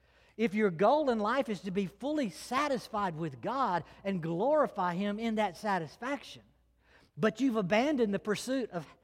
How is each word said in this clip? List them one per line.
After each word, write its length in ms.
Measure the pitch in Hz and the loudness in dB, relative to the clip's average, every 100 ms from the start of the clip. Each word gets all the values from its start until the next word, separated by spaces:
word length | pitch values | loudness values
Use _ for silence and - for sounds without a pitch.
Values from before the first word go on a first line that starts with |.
| _ _ _ - | _ _ _ -2
If 160 | 226 | 0
your 160 | 208 214 | 4 2
goal 420 | 160 208 294 285 | 4 4 6 4
in 80 | 226 | 2
life 280 | 208 262 254 | 2 0 0
is 140 | 196 | -4
to 100 | 202 | -4
be 140 | 185 185 | -2 -4
fully 440 | - 262 302 233 | -4 -4 -2 -2
satisfied 840 | - - 254 294 247 - 214 196 156 | -6 -4 -2 0 -2 -4 -4 -4 -4
with 240 | 165 127 | -6 -6
God 460 | 170 262 247 175 - - | -4 -2 0 0 -4 -8
and 180 | 196 190 | -6 -4
glorify 720 | 165 170 247 302 254 - 180 | -2 0 2 4 2 0 -2
Him 240 | 175 202 208 | 0 -2 -2
in 180 | 233 214 | -2 0
that 200 | 208 160 | -2 -2
satisfaction, 840 | 208 185 151 - 247 285 - 123 - _ _ _ _ - _ - | -2 -2 -2 -8 -6 -6 -8 -20 -20 _ _ _ _ -20 _ -2
but 220 | 214 220 | -2 2
you've 160 | 269 220 | 0 2
abandoned 580 | 175 214 277 277 220 | 2 2 4 2 2
the 60 | 196 | 0
pursuit 500 | 214 196 - 269 226 | -2 -4 -2 -2 -2
of 140 | 175 147 - | -6 -10 -16